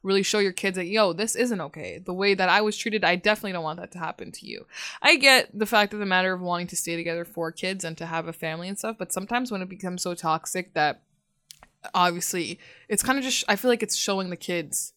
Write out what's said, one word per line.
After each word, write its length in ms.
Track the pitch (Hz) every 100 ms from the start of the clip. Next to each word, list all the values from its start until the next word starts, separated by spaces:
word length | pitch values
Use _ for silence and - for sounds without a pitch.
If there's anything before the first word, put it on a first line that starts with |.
really 180 | 190 196
show 160 | 196 214
your 140 | 202
kids 240 | 180 196 185
that, 100 | 180
yo, 260 | 220 202
this 220 | 165 220
isn't 260 | - 247 202
okay. 380 | 151 160 - -
The 160 | 185
way 180 | 180 202
that 140 | 196 185
I 120 | 190
was 160 | 214 208
treated, 260 | 226 214
I 140 | 180 180
definitely 340 | 208 214 202
don't 100 | 180
want 160 | 160 165
that 100 | 185
to 60 | 180
happen 320 | 165 - 170
to 160 | - -
you. 200 | 55 - - - -
I 140 | 277 320
get 320 | 269 262 -
the 140 | 202 214
fact 260 | 220 202
of 40 | 214
the 80 | 202
matter 260 | 185 185
of 80 | 180
wanting 280 | 180 175 180
to 80 | 175
stay 180 | -
together 300 | 170 170 165
for 260 | 170 - 165
kids 340 | 165 185 190
and 140 | 165 160
to 80 | 165
have 220 | 165 165
a 40 |
family 360 | 165 165 160 180
and 100 | 202
stuff, 160 | 220 220
but 120 | 185
sometimes 380 | 190 196 240 247
when 120 | 202
it 60 | 185
becomes 320 | 185 185 180
so 120 | 180
toxic 600 | 175 165 160 - 185 180
that 280 | 160 151 - _ _ _ _ _ - _ _ -
obviously 640 | 185 180 175 - 180 156 175 - - -
it's 140 | 208
kinda 180 | - 277
just, 200 | 262 - -
I 80 | 202
feel 140 | 254
like 120 | 233
it's 140 | 208 -
showing 340 | - 196 185
the 60 | 175
kids 560 | - 175 156 - -